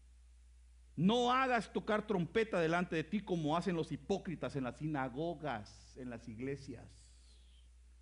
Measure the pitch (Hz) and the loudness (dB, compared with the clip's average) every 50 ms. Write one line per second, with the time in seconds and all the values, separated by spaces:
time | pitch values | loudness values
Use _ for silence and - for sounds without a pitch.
0 | - - - - - - - - - - - - - - - - - - - - | -20 -20 -20 -20 -20 -20 -20 -20 -20 -20 -20 -20 -20 -20 -20 -20 -20 -10 -2 2
1 | 160 196 233 247 240 240 254 262 269 254 247 233 - - - 220 - - 208 214 | 4 4 6 6 6 6 6 6 6 4 4 2 0 0 -4 -2 0 0 0 0
2 | 208 - 208 180 165 - - 226 220 220 202 180 165 160 170 175 180 - 180 160 | 2 2 2 2 0 2 2 0 2 2 2 2 4 4 4 2 2 2 0 -2
3 | 151 - 202 208 196 - 185 170 151 143 156 175 180 196 180 160 151 - 151 - | 0 0 -2 -4 -2 -2 -2 0 2 2 2 2 2 0 0 0 -2 -2 -4 -6
4 | - - 202 185 - 190 151 - - 123 120 143 127 120 117 - 151 160 151 139 | -2 -2 -2 -2 -2 -4 -6 -4 -6 -4 -2 -2 -2 -4 -4 -4 -4 -2 0 0
5 | 131 131 117 139 160 170 175 147 156 143 123 107 101 - - - - - - 135 | -2 -2 -2 -4 -4 -4 -4 -4 -4 -4 -4 -4 -6 -10 -16 -20 -20 -18 -14 -12
6 | 127 123 117 113 - 120 110 110 127 139 143 147 - - 123 107 110 - - - | -10 -10 -10 -10 -10 -12 -10 -6 -6 -6 -6 -6 -8 -12 -14 -14 -16 -18 -20 -20
7 | - - - - - - - - - - - - - - - - - - - - | -20 -20 -20 -20 -20 -20 -20 -20 -20 -20 -20 -20 -20 -20 -20 -20 -20 -20 -20 -20